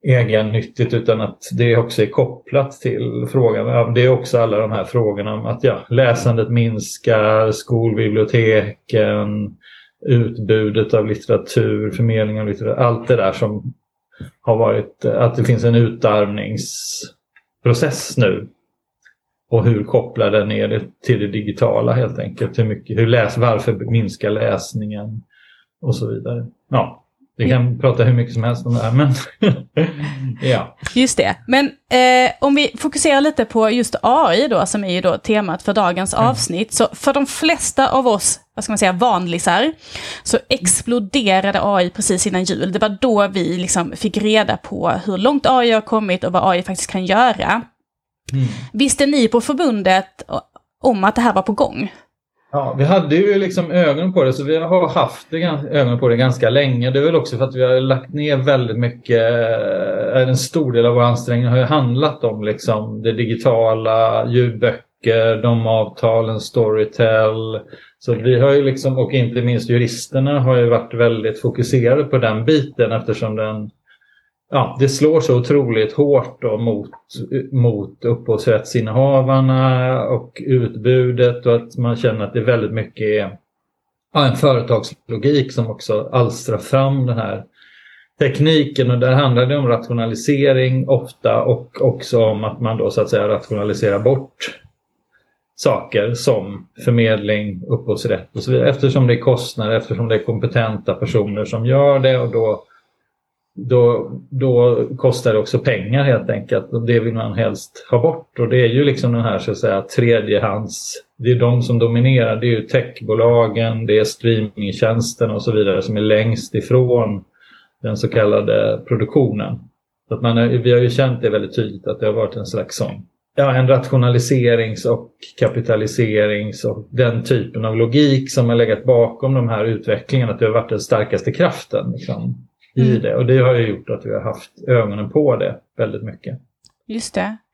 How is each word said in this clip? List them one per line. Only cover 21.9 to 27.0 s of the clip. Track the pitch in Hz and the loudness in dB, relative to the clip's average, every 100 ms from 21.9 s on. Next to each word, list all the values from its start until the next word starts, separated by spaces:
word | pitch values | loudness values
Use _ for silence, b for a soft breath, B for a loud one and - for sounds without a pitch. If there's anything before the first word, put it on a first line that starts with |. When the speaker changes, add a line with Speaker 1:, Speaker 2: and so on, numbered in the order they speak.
Speaker 1:
helt | 120 117 - | 0 -2 -6
enkelt? | - - 110 - | -10 -6 -6 -2
Hur | |
mycket, | 110 104 - 110 | -2 -2 -6 -2
hur | 113 | 2
läs-, | 120 107 - | 2 0 0
varför | 120 107 - | 0 0 -2
minskar | 104 113 117 104 92 107 | -4 -2 -2 -2 -4 -4
läsningen? | 107 110 95 - - 107 104 104 110 - b b b b _ | -2 -2 -2 -6 -8 -8 -8 -10 -14 -16 b b b b _
Och | - 120 | -4 -4
så | 110 | -4
vidare. | 113 117 120 120 _ _ | -6 -6 -8 -10 _ _
Ja, | 127 - - | -2 -2 -6